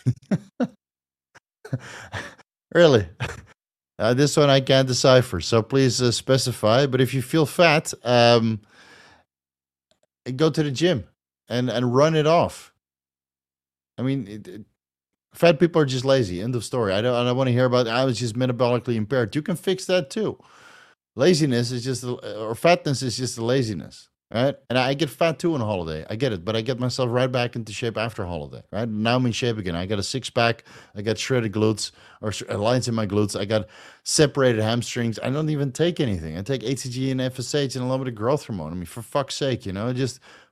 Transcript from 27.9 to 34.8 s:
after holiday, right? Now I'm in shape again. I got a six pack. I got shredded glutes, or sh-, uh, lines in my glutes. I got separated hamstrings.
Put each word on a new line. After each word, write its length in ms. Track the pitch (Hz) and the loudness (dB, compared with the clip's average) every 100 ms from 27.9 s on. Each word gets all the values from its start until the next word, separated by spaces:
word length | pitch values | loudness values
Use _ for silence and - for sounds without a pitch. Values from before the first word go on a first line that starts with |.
| 107 | -4
after 280 | 117 110 90 | -6 -6 -6
holiday, 380 | 85 71 62 - | -6 -10 -14 -10
right? 160 | 98 117 | -6 -4
Now 300 | 107 113 127 | -2 0 2
I'm 80 | 123 | 0
in 80 | |
shape 240 | - 120 107 | -2 -2 -4
again. 180 | 90 85 | -4 -4
I 100 | 95 | -4
got 140 | 104 | -4
a 40 | |
six 260 | 95 131 - | -4 -8 -4
pack. 340 | 120 117 113 - - - 107 | 0 0 0 -10 -20 -18 -8
I 60 | |
got 160 | 104 104 | -4 -4
shredded 340 | - 127 110 | -2 -2 0
glutes, 400 | 107 110 107 - - - - | 0 0 0 -6 -12 -20 -10
or 100 | 107 | -8
sh-, 120 | - - | -8 -6
uh, 80 | 107 | -2
lines 300 | 107 127 120 | 0 0 0
in 80 | 113 | -2
my 100 | 104 | -2
glutes. 320 | 101 104 95 | 0 0 -2
I 60 | |
got 240 | 104 110 107 - - - - | -2 -2 -2 -16 -20 -16 -4
separated 560 | - 143 143 127 107 | 2 2 4 2 4
hamstrings. 580 | 110 120 | 0 0